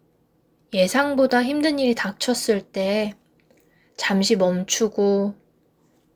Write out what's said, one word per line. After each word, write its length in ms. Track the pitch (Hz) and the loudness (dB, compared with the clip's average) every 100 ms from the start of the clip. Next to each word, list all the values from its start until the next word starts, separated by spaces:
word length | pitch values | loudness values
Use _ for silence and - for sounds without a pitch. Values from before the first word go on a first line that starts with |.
| _ _ _ _ _ _ _ | _ _ _ _ _ _ _
예상보다 720 | 202 185 262 285 269 262 247 | 0 2 2 0 2 2 2
힘든 340 | 247 294 302 285 | 0 0 0 0
일이 160 | 262 | 0
닥쳤을 680 | 233 190 - - 240 - 208 | 0 -4 -6 -4 -2 -2 -2
때 520 | - 196 190 208 208 202 _ _ _ _ _ _ _ - | -4 -6 -2 -2 -4 -8 _ _ _ _ _ _ _ -8
잠시 400 | - 196 202 214 | -2 0 2 2
멈추고 1000 | 185 180 190 - 220 208 202 196 202 202 _ _ _ _ _ _ _ | 2 0 -2 -2 -2 0 0 0 -2 -6 _ _ _ _ _ _ _